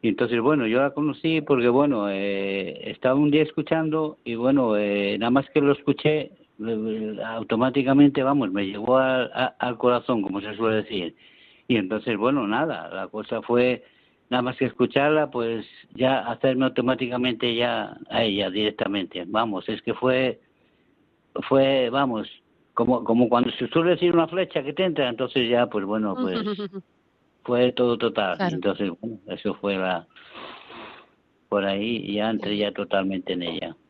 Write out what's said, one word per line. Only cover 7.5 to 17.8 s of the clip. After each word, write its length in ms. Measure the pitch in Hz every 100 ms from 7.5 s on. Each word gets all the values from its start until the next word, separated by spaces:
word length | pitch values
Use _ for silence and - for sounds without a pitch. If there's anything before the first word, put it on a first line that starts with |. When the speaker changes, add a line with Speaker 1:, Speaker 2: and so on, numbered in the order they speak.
| 117 127 135 131 135 147 139
Speaker 1:
vamos, 280 | 131 143 110
me 140 | 98 98
llegó 320 | 101 113 131
a, 240 | 131 131
a, 240 | 120 - - -
al 200 | 120 117
corazón, 440 | 123 120 - 120
como 180 | 98 101
se 140 | 104 104
suele 200 | 113 110
decir. 340 | 101 101 85 - _ _ - _ _
Y 80 | 120
entonces, 400 | 92 107 127 107
bueno, 300 | 113 139 104
nada, 420 | 113 160 104 82
la 160 | 92 95
cosa 340 | 107 107 113
fue, 420 | 104 120 123 120 - _ _ _ _
nada 120 | 123
más 140 | 123 123
que 100 | 127
escucharla, 640 | - 123 139 147 156 143
pues 360 | 123 113 113 - - -
ya 260 | - 127 131
hacerme 460 | - 117 135 127 131
automáticamente 880 | 127 120 127 127 123 127 113 120
ya 420 | 117 120 117